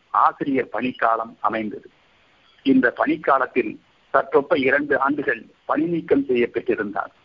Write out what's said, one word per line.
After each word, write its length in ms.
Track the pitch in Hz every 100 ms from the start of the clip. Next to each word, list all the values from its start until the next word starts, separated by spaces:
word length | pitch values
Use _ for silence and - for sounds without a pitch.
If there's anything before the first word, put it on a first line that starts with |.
| _
ஆசிரியர் 640 | 101 143 156 147 131 113
பணிக்காலம் 600 | 107 127 120 117 113 117 123
அமைந்தது. 480 | 107 110 107 - - _ _ _ _ _ _ _ -
இந்த 200 | 131 123
பணிக்காலத்தில் 840 | - 120 165 160 135 127 131 110 - _ _ _
சற்றொப்ப 420 | 139 - 147 139 165
இரண்டு 360 | 131 139 143 135
ஆண்டுகள் 420 | 135 147 135 113 - _
பணி 200 | - 139
நீக்கம் 400 | 165 170 - 139 139
செய்யப்பட்டிருந்தார். 840 | 120 117 120 120 107 104 98 - -